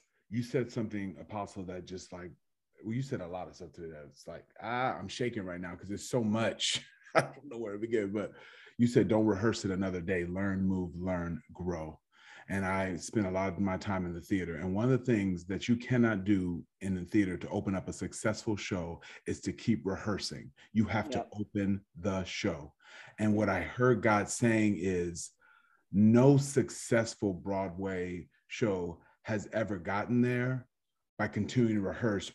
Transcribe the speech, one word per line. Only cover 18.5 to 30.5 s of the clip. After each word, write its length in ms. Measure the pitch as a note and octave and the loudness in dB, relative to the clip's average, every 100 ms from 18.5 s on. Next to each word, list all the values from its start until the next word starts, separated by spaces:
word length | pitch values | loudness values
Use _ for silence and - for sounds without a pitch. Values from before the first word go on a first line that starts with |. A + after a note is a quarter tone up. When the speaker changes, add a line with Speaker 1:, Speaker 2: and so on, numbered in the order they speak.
| G2+ | -4
Speaker 1:
show 440 | - F#2+ E2+ E2 - - - | -2 -4 -4 -10 -14 -12 -8
is 140 | - | -4
to 120 | - | -6
keep 300 | - - G#2+ F#2 | -2 0 0 0
rehearsing. 680 | F#2+ A2 F#2+ - C#2+ - _ - | -4 -4 -4 -6 -10 -14 _ -2
You 120 | - G#2+ | 0 2
have 240 | G#2+ G#2+ | 0 -2
to 80 | B2+ | -4
Speaker 2:
Yep. 100 | - G#2 | -4 -8
Speaker 1:
open 460 | G#2 G#2 G2 F#2+ _ - | -4 -2 0 -2 _ -6
the 260 | F#2+ F#2+ F2+ | -2 -2 -4
show. 480 | - G2+ D#2 D#2 _ - - - - | -2 -2 -4 -10 _ -20 -20 -18 -2
And 180 | G#2+ G#2 | 2 4
what 140 | G2+ | 4
I 120 | F2 | 2
heard 400 | D#2+ - B2+ A2+ | -2 2 4 6
God 260 | A2+ G#2 G2 | 4 4 2
saying 480 | - A#2+ A2 G#2+ F2+ | 0 4 4 4 2
is, 540 | F#2+ F2+ F2 E2+ - _ _ _ _ _ _ | 0 0 -2 -6 -12 _ _ _ _ _ _
no 460 | F#2+ G#2+ A#2 C3+ C#3+ | 6 8 10 10 8
successful 960 | C#3 C3 - - - A#2 A2 - G#2 | 4 0 0 -6 0 2 2 -2 -4
Broadway 960 | F2 G2 G2 F#2+ F2 G2 F#2 F2+ F2 D#2 _ _ | -4 -4 -2 -4 -4 -4 -4 -4 -8 -12 _ _
show 540 | - A#2 F#2+ E2+ E2 _ _ | -2 0 0 -2 -8 _ _
has 240 | - G#2+ - | -4 -4 -2
ever 240 | G#2+ G2+ G2 | -2 -2 -4
gotten 420 | E2 G2+ G#2 A#2+ | -2 -2 2 2
there 460 | B2 B2 B2+ | 4 2 0